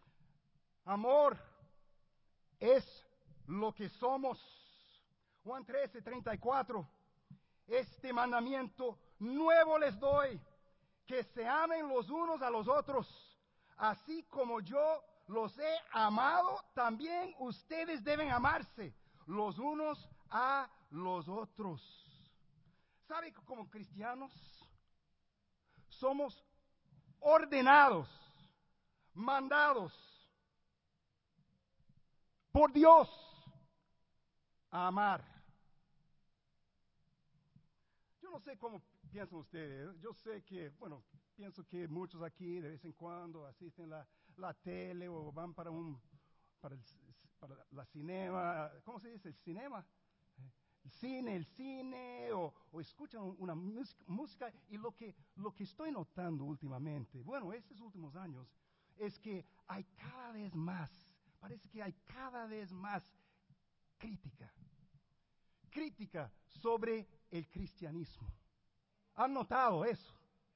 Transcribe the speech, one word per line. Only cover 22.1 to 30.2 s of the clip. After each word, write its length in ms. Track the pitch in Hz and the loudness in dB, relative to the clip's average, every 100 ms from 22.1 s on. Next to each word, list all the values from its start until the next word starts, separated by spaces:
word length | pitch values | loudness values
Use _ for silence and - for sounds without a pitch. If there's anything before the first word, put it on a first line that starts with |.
| - - _ - _ - _ _ _ - | -20 -20 _ -20 _ -20 _ _ _ -10
¿Sabe 260 | 320 330 | -8 -8
que 80 | - | -12
como 260 | - 247 202 | -14 -12 -12
cristianos 640 | 214 202 196 220 254 269 - - - - - _ _ _ _ _ _ _ _ _ _ - | -14 -16 -10 -8 -8 -10 -16 -20 -20 -20 -20 _ _ _ _ _ _ _ _ _ _ -20
somos 560 | - 254 277 277 - _ _ _ _ _ - - - | -2 0 0 -2 -6 _ _ _ _ _ -20 -20 -2
ordenados, 880 | 294 320 311 277 254 285 277 185 135 - - - - _ _ _ _ _ _ | 6 6 6 4 10 10 10 8 -2 -10 -20 -20 -20 _ _ _ _ _ _
mandados 800 | 165 240 269 269 285 294 262 190 - - - | -6 0 0 2 4 6 4 0 -8 -20 -20